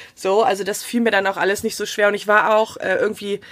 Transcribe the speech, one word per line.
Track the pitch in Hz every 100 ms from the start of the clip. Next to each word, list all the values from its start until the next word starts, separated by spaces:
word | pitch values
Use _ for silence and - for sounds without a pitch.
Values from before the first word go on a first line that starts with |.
| - -
So, | 190 196
also | 226 196
das | 196 208
fiel | - 240
mir | 226
dann | 202 196
auch | 196
alles | 180 208
nicht | 226 -
so | 208
schwer. | - 208
Und | 208
ich | 196
war | 208 214 220
auch, | 220 -
äh, | - 185
irgendwie | 208 214 202 202 -